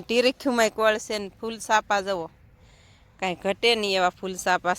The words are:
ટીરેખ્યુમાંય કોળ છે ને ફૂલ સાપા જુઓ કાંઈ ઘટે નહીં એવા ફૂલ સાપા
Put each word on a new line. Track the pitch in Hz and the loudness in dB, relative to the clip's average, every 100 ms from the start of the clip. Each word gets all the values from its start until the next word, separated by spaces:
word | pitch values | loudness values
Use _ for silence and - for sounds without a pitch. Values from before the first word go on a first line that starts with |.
ટીરેખ્યુમાંય | 180 233 247 - 277 240 214 - | 0 2 2 0 -2 2 2 2
કોળ | 220 214 | 2 0
છે | - 214 | -4 -8
ને | 196 - | -8 -10
ફૂલ | 226 220 | -10 -8
સાપા | - 214 214 202 | 0 0 2 -2
જુઓ | 190 185 160 _ - _ - - - _ _ - | 0 -4 -6 _ -20 _ -20 -20 -20 _ _ -6
કાંઈ | 190 165 | -6 -4
ઘટે | 196 190 233 226 | -4 0 2 2
નહીં | 208 190 | 0 2
એવા | 180 - | 0 -2
ફૂલ | 190 180 | -10 -4
સાપા | 190 180 180 | 0 0 0